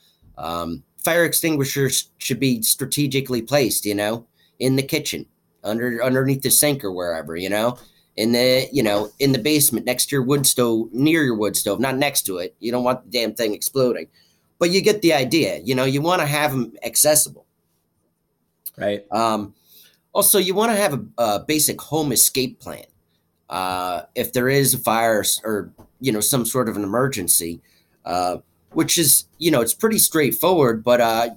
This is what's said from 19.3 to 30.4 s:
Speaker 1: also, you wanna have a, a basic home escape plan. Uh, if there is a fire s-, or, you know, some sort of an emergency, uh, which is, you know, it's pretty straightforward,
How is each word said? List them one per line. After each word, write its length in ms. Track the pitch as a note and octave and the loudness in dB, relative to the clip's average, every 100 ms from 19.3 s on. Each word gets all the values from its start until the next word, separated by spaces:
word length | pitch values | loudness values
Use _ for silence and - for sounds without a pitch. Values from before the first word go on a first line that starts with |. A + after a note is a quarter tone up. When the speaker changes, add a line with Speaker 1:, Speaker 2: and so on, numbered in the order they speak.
| A2 G2 _ _ - - _ _ | -2 -6 _ _ -20 -20 _ _
Speaker 1:
also, 260 | G3 G3+ G3+ | 0 2 2
you 160 | F#3 F#3+ | 2 0
wanna 200 | A#3 G#3 | 0 2
have 180 | G3+ C3+ | 0 -2
a, 280 | G#2+ - | -6 -2
a 160 | A2+ G2+ | 0 0
basic 380 | - D3+ C3+ A#2 | -2 -2 0 -4
home 320 | - D3+ D3+ | -4 -2 0
escape 480 | A2 - C3 B2+ - | 2 2 0 -4 -6
plan. 260 | F2+ C2 - _ _ _ _ _ - | -16 -16 -18 _ _ _ _ _ -10
Uh, 560 | E2+ F#2 F#2 F2+ F2 - - | -6 -4 -4 -4 -6 -8 -6
if 180 | A2+ | -2
there 160 | B2+ B2 | 0 2
is 240 | C#3 C3+ | 2 2
a 60 | B2 | 0
fire 400 | A#2 A2+ A#2 G#2+ | 0 2 2 2
s-, 200 | F#2+ - | 0 -4
or, 280 | A2+ G#2 F2 - - - | -4 -4 -6 -14 -20 -6
you 120 | C3+ | -2
know, 100 | G#2+ | 0
some 220 | - C3 | 0 0
sort 240 | A#2 B2+ A2+ | 0 -2 -2
of 80 | G2+ | -2
an 80 | |
emergency, 760 | G2+ A2+ C3+ B2 F2 - E2+ E2+ _ _ _ _ | -2 0 0 -2 -2 -2 -2 -10 _ _ _ _
uh, 340 | E2 F2+ F2+ F2 _ _ _ | -6 -2 -2 -4 _ _ _
which 260 | D#3+ D3+ - | -2 0 2
is, 280 | D#3+ - - - | 2 2 0 -2
you 140 | E3 | 2
know, 100 | C#3 | 2
it's 140 | A2+ - | 2 0
pretty 240 | A3 G#3+ | 0 2
straightforward, 840 | - D#3+ C3+ - | 2 2 2 2